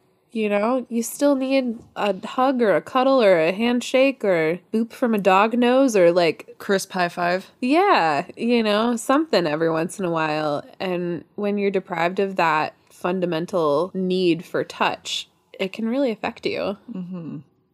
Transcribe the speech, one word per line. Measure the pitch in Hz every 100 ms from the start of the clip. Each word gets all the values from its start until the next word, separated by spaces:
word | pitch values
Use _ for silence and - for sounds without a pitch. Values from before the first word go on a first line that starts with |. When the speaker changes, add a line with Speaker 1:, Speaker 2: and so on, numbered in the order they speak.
| _ _ _
Speaker 1:
you | 226 208
know, | 202 214 254 240
you | 233
still | 226 - 285 269
need | 262 269 254 226 - -
a | 202 190 -
hug | - 254 254
or | 220 156
a |
cuddle | - 262 262 269
or | 208 175
a | 160
handshake | 190 233 240 - 262 269 269
or | 202 170 156 180 -
boop | 220 226
from | - 247 220
a |
dog | 190 190 220 240
nose | 240 254 269 208
or, | 170
like, | 175 165 - - -
Speaker 2:
crisp | - 190 -
high | 185 175
five. | 180 175 185 - -
Speaker 1:
Yeah, | 254 311 403 262 160 143 - -
you | 233 240
know, | 220 208 233 233
something | - 285 320 202 170
every | 151 165
once | 160 180 -
in | 180
a |
while. | 165 156 151 151 147 262 -
And | 190 175 175 175 - -
when | 208 202
you're | 202
deprived | 190 - 170 170 190
of | 196 190
that | 165 156 151 - _ - 180 185
fundamental | 175 160 175 180 151 143 185
need | 190 185 185 180 165 -
for | 147
touch, | - - 190 - - - - _ _ -
it | 190
can | - 226
really | 254 262
affect | 208 - - -
you. | - 185 202 -
Speaker 2:
Mm-hmm. | 196 175 180 156 143 - _ _